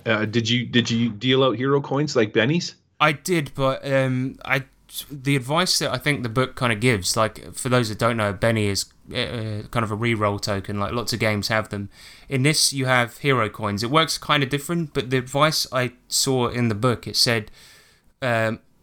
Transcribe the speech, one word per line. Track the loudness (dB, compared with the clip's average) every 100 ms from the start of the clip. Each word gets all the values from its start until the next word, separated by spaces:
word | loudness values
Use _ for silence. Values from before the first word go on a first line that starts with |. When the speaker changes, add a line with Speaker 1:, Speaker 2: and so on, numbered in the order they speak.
| 0
Speaker 1:
uh, | 0 0
did | 0 0
you, | 0 0
did | 0 2
you | 2 0
deal | -2 0 2
out | 2 2
hero | 0 0
coins | 0 -2 0 2
like | 2
bennies? | 4 2 2 -2 -10 _ 0
Speaker 2:
I | 0
did, | 0 0 -2 -2 0
but, | 0 0 0
um, | 2 2 0 -4 -6 -4
I, | -2 -4 _ -18 -14 -14
the | -6 0 0
advice | 0 0 2 0
that | 0
I | -2
think | 0 -2
the | -2
book | -2 -2 0
kinda | -2 2
gives, | 2 2 2 0
like, | 0 -2 -14 -8
for | 0
those | 2 2
that | 0
don't | 0 2
know, | -2
Benny | 0 2 2 0
is, | 0 -4 _ -10
uh, | -6 -6 -6 -6 -8 -6
kind | -2
of | -2
a | 0
reroll | 0 2 0 0
token, | -2 -4 -4 -4
like, | -2
lots | -4 -2
of | 0
games | 0 0 0
have | -2 -2
them. | -6 -10 -14 -20 -20 -4
In | 0
this, | 2 2 2
you | 0 2
have | 2 0 -2
hero | 0 2 0
coins. | -2 -4 -2
It | 0
works | 2 2 -2
kinda | 0 0 0
different, | -2 -2 -4 -4
but | -4 -2
the | -2
advice | 0 2 2 2 -2
I | -2 -4 -6 -4
saw | -2 2 2 2
in | 2 0
the | 2
book, | 0 0 -2
it | 0
said, | 2 0 -4 -14 -20 -20 -20 _ _ -6
um, | -2 0 0 -4 _ _